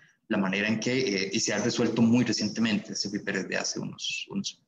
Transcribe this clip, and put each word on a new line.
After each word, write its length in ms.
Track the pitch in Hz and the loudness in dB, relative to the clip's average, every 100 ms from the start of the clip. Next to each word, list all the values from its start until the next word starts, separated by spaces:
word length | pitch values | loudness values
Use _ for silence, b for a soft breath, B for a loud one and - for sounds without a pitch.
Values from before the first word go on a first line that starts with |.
| B B - | B B -4
la 100 | 104 | 0
manera 320 | 95 98 107 | 2 2 0
en 100 | 110 | 0
que, 460 | 123 131 101 95 - | 0 0 2 0 0
eh, 40 | |
y 60 | 110 | -2
se 120 | 113 | 0
ha 40 | 104 | 0
resuelto 440 | 113 - 113 117 | 0 0 0 4
muy 220 | 113 120 | 6 6
recientemente, 680 | 113 101 104 113 113 101 - | 4 0 -2 0 2 0 -2
ese 160 | 98 101 | -6 -4
paper 260 | 101 101 95 | -4 -2 -4
es 140 | 90 | -2
de 80 | 95 | -2
hace 220 | - 95 | -2 -4
unos, 460 | - - - - - | -6 -6 -6 -6 -6
unos 340 | 98 - - | -6 -6 -10